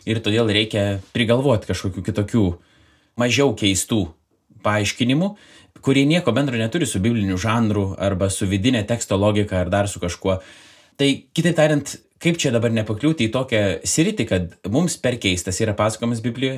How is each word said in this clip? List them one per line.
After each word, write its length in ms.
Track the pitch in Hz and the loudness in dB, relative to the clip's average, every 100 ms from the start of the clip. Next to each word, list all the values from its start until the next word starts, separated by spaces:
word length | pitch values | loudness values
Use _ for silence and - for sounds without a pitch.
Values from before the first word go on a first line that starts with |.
| - | -4
ir 140 | 113 | -4
todėl 260 | 107 113 113 | 0 2 2
reikia 380 | 104 110 107 101 98 - | 2 0 0 0 -2 -4
prigalvot 540 | 117 113 120 147 107 - | -2 2 2 2 0 0
kažkokių 360 | 92 98 90 90 | -4 -4 -6 -6
kitokių, 400 | - 101 120 95 87 _ _ _ _ _ - | -4 0 2 2 0 _ _ _ _ _ -2
mažiau 360 | 123 113 139 104 | 0 2 2 2
keistų 480 | 104 95 - 113 87 - _ _ _ - 107 | 0 0 0 -2 -2 -8 _ _ _ -6 -2
paaiškinimų, 640 | 107 101 - 123 143 196 202 - - - - - | 0 0 -2 0 0 0 -4 -20 -20 -20 -8 0
kurie 220 | 135 139 | 2 4
nieko 240 | 175 - | 2 2
bendro 240 | 123 143 120 | 0 0 0
neturi 320 | 113 175 139 | -2 -2 -2
su 140 | 101 | 0
bibliniu 340 | 104 117 98 92 | 0 0 0 0
žanru 540 | 110 113 110 104 98 | 0 2 2 0 -2
arba 380 | - 98 92 98 | -2 -2 0 -2
su 160 | - 101 | 0 -2
vidine 320 | 101 117 120 104 | 0 2 0 0
teksto 300 | 117 - 95 | -4 0 2
logika 400 | 104 104 98 92 | 2 2 0 0
ar 80 | 87 | 0
dar 220 | 101 101 | 0 0
su 100 | 98 | -2
kažkuo. 380 | 87 - 98 92 - - - - _ - | -6 -4 -2 -2 -6 -20 -20 -20 _ 0
Tai, 160 | 139 131 - - | 0 0 -4 -2
kitaip 160 | 165 160 | 0 4
tariant, 380 | 156 147 - - _ _ | 4 2 -2 -12 _ _
kaip 200 | 170 170 | -2 0
čia 80 | 143 | 2
dabar 180 | 117 117 | 2 2
nepakliūti 540 | 113 107 104 151 160 113 | 0 -2 -2 0 0 0
į 40 | |
tokią 280 | 127 131 110 101 85 - | -2 -2 0 0 -2 -2
sritį, 400 | - 180 214 107 | 0 0 0 0
kad 440 | 95 85 - 90 | 0 -2 -8 -2
mums 220 | 123 175 - | 0 0 0
per 180 | 127 120 | -2 -2
keistas 380 | 98 90 - 87 | 0 -2 -2 -2
yra 140 | 107 101 | -2 0
pasakojimas 460 | 107 - 117 117 120 | 0 -2 -4 -4 -4
Biblijoje, 320 | 120 131 | -4 -4